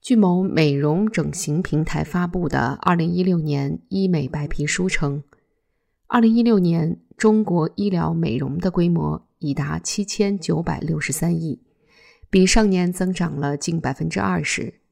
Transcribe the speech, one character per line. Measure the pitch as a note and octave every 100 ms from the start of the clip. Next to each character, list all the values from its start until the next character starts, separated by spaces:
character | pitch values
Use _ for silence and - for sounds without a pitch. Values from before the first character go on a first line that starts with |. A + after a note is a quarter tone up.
据 | -
某 | A#3 F#3 F3+
美 | F#3+ - D#3
容 | C#3+ D3 E3 G#3+
整 | G#3+ D3
形 | D3 - D3+
平 | F#3 D3+
台 | D#3+ D#3+
发 | D#3+ F3 F3
布 | F3+ F3+
的 | C3+ C3 C#3
二 | -
零 | F3 E3
一 | F3
六 | F#3 F3
年 | D#3 C#3+ C#3 E3+ _
医 | F#3+ F#3+
美 | E3+ D3
白 | D3+ D3
皮 | - D3
书 | - F#3
称， | - C#3+ C#3+ - _ _ _ _ _ _ _ _
二 | B3
零 | A3+ A3+
一 |
六 | A#3 G#3+
年 | F3+ E3 D#3+ F3 _ -
中 | A3 G#3+
国 | G#3 F3 D#3+
医 | - G3+
疗 | F3+ E3
美 | E3 E3 A#2+
容 | C3+ D3+
的 | F3+
规 | F3 F3
模 | E3+ D3+ D3+ _ _
已 | D3
达 | C#3 C#3+ D#3
七 | - -
千 | G3 - G3+ G3+
九 | - E3
百 | E3 D#3
六 | D3+ D#3+
十 | -
三 | - E3+
亿， | E3 D#3+ - _ _ _ _ _ _ -
比 | F#3+ F#3+
上 | A#3+ G#3+
年 | F#3 F3+
增 | F3+ F#3
长 | F#3 E3+
了 | D3+ C#3+ D3
近 | - E3
百 | C3
分 | C3+ E3
之 | F#3
二 | G3 F3+
十。 | C#3+ - - - _